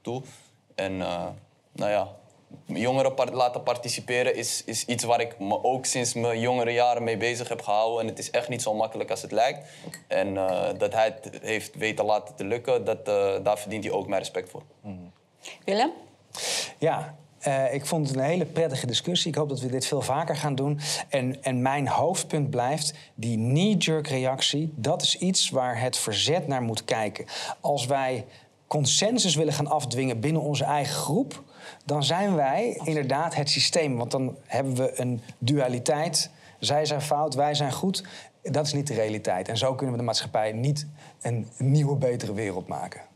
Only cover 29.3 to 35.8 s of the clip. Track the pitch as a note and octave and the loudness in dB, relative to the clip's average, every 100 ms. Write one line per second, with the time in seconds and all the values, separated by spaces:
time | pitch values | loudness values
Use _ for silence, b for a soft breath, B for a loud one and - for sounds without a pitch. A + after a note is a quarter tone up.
29.3 | D3+ D#3 D3 D3 D3+ B2 A#2 C3 A2+ B2+ | 4 2 2 0 0 0 -2 0 0 0
30.3 | D#3+ D3 D3 - D3 C#3+ - - D#3+ C#4 | 0 0 0 2 2 0 -2 0 0 0
31.3 | - - B B B - D3 C3+ E3 G3+ | -6 -18 B B B -2 0 2 2 2
32.3 | F3 C3+ D3+ A#3+ F3+ D#3 D#3 C3+ C3+ E3 | 4 4 2 0 -2 -2 0 2 0 0
33.3 | - C#3+ - - F3 D3+ B2 A#2 C#3 C3 | 0 0 2 2 2 2 0 0 0 -2
34.3 | - - A#2 C3+ B2 C3 B2+ B2 A#2+ - | -4 -4 -2 0 0 0 0 -2 -2 -6
35.3 | - A#2+ D3 B2+ B2 | -4 2 4 2 0